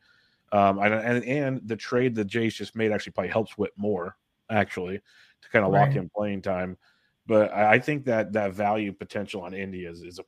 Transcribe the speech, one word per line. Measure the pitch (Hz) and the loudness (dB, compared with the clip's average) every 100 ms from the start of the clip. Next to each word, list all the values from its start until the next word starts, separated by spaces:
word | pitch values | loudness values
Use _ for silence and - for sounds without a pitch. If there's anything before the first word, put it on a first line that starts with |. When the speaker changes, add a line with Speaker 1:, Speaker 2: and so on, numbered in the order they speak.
| _ _ _ _ _ | _ _ _ _ _
Speaker 1:
Um, | 104 98 98 | 4 6 6
and, | 104 | 2
and, | 110 113 120 117 | 2 2 0 0
and | 143 139 131 107 | -2 -2 -4 -6
the | 110 | -8
trade | - 123 127 | -2 2 2
the | 113 | 0
Jays | 101 117 113 | -2 0 -2
just | - 101 110 | -2 -10 -2
made | 110 | 0
actually | 104 - | 0 -4
probably | 101 90 | -4 -2
helps | 113 101 - | -2 -2 -4
Whit | 101 - | -6 -2
more, | 104 95 90 - _ _ _ | -2 -2 -4 -10 _ _ _
actually, | 110 95 - 90 98 - _ _ _ | 0 0 -2 -8 -8 -12 _ _ _
to | - | 0
kinda | 117 95 | 2 4
lock | - 143 | 4 4
Speaker 2:
Right. | 131 | 2
Speaker 1:
in | 92 104 | -4 -6
playing | 104 98 | -4 -4
time. | 98 92 92 92 _ _ _ _ - | -4 -4 -4 -8 _ _ _ _ 2
But | 110 107 | 4 4
I, | 98 107 | 4 4
I | 117 | 4
think | 127 147 127 | 2 -4 0
that | 113 98 | -2 0
that | 107 101 | -2 -4
value | 95 104 110 104 | -2 0 0 -2
potential | 90 95 110 98 104 | -8 -10 -8 -8 -10
on | 87 95 | -10 -10
India | 98 92 85 | -10 -10 -12
is, | 85 | -14
is | 87 | -16
a | 87 | -18